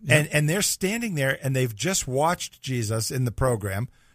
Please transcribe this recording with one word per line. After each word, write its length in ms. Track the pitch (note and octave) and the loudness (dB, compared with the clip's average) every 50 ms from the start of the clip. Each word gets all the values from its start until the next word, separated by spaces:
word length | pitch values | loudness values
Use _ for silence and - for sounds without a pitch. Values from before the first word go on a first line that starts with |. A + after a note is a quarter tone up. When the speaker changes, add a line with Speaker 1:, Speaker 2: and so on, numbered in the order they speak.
| - | 0
Speaker 1:
Yeah. 120 | D3+ D3+ D3+ | 4 4 4
Speaker 2:
And, 100 | D3+ D3+ | 4 4
and 200 | - D3+ D3+ D3 | 2 2 2 4
they're 140 | D#3+ G3+ F#3+ | 2 2 2
standing 500 | - - - - F#3 G#3 A#3 A#3 A#3 F#3 | 0 -2 0 -2 -2 -2 -2 -2 -2 -2
there, 220 | D3 C3+ C3+ C3+ - - | 0 0 0 0 0 -2
and 120 | C3+ C3+ | -2 0
they've 200 | C3 B2+ B2+ A2+ | 2 0 0 -2
just 320 | G2+ - E3+ F#3+ F3+ - - | -2 -4 -2 -2 -2 -2 -2
watched 540 | B2+ C3 D3 E3 F3+ F3+ - - - - | 0 0 2 2 0 -2 -4 -10 -14 -14
Jesus 500 | - - C3 B2 A#2 G#2 A2 A2+ A2+ - | -8 -6 -4 -4 -2 -2 -2 -2 -2 -2
in 140 | - C3 C3 | -2 -2 -2
the 60 | A#2+ | -2
program, 560 | G#2 - C3+ C3 B2 G#2+ G2+ G2+ F#2+ G2 B2 - - _ _ _ _ | 0 0 0 0 0 0 -2 -4 -4 -4 -6 -8 -10 _ _ _ _